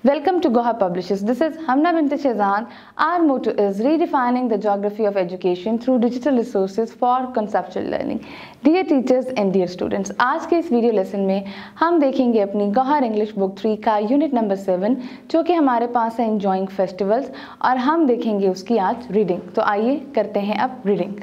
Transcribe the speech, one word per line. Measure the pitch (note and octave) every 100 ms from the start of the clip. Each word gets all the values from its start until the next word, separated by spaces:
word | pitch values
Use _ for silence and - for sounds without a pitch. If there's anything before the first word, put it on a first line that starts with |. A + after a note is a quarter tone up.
Welcome | A#3+ D4 E4 F#4
to | D4+
Goha | A#3 A#3+ A#3
Publishers. | F#3+ F3 F3 G3
This | G3+ B3
is | D#4+ D#4+
Hamna | D#4+ C4 E4+
bint | E4 C#4+
Shehzad. | D4 C#4+ G#3+ G3+ G3+ A#3 - - -
Our | D4+ F4
motto | D#4+ B3+ A3
is | - G3+ G3
redefining | B3 D#4+ F4 D4 B3 B3 B3
the | G#3
geography | G#3+ G3+ G3+ G#3
of | G#3
education | G3 F3+ F#3 F#3 F3+ A3 A3+
through | B3 B3+
digital | A#3 B3 D4 B3+
resources | A3 G3+ F#3+ F#3+ A3+
for | - B3 B3+ B3+
conceptual | B3 G#3 F#3+ F3 -
learning. | - - - A3 - - - -
Dear | C#4 F4
teachers | F4+ C#4+ B3+ B3+ B3+ B3+
and | G3
dear | F#3+ F3+
students, | F3+ - G3+ G3 -
आज | B3 D#4
के | D#4+ E4+
इस | E4
वीडियो | A#3+ A#3
लेसन | G#3+ F#3+ G3+
में | F#3+ G3 G3 - - -
हम | E4 F4
देखेंगे | C4+ C4+ B3 A3
अपनी | G3+ G#3 G3+
गौहर | G#3+ C4 D4
इंग्लिश | B3 G#3 G#3+ G3+
बुक | F#3+ G3
थ्री | A3 G#3+
का | A#3 G#3
यूनिट | G#3+ C#4+ D4+
नंबर | A#3+ G#3+
सेवन, | G3 - F3+ G3+ B3+ - - -
जो | D#4+
कि | E4
हमारे | E4+ C#4 A#3 A#3+ A#3+
पास | A3+ A#3
है | A3+
enjoying | G#3+ G3 F#3+ F#3+ G3
festivals, | F#3 F#3 G3 A3+ C#4 - - -
और | - B3+
हम | B3 E4 D4
देखेंगे | A#3+ A3+ G3+ G3
उसकी | F#3 - A3+ F#3
आज | - -
रीडिंग। | G3 F#3 F3 -
तो | -
आइए | G#3+ G#3 A3+ C#4+ -
करते | - G3+ G3+
हैं | G3+ G#3
अब | B3+ -
रीडिंग। | F#3+ F#3+ F3 -